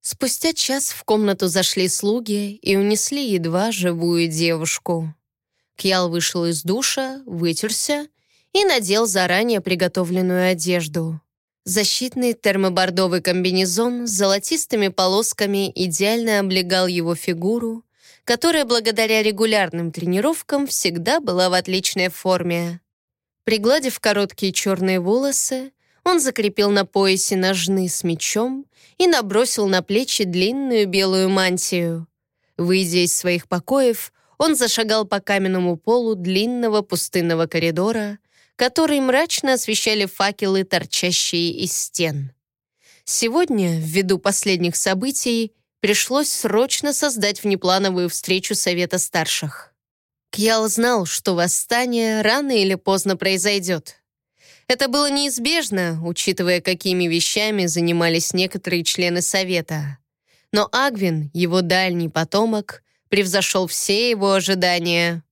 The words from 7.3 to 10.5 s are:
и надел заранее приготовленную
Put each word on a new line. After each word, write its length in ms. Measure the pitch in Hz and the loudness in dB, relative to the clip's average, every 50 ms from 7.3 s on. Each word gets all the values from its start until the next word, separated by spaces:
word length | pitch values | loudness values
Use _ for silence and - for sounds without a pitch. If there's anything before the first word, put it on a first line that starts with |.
| 190 170 170 170 165 - - 214 220 - - - 294 294 294 302 _ _ _ _ _ _ _ _ | -6 -2 -2 -2 -2 -2 -2 -4 -4 -4 -2 -2 -2 -2 -4 -8 _ _ _ _ _ _ _ _
и 140 | _ 381 415 | _ 2 4
надел 400 | 392 320 254 214 175 196 214 233 | 4 2 2 2 2 2 2 2
заранее 560 | 226 185 196 185 180 175 190 220 240 233 202 | 2 2 0 2 2 2 2 2 2 0 0
приготовленную 920 | 170 190 185 175 185 180 - - 185 170 180 185 185 185 180 180 180 185 | 0 0 0 0 0 0 0 0 -2 0 0 0 2 2 2 2 2 2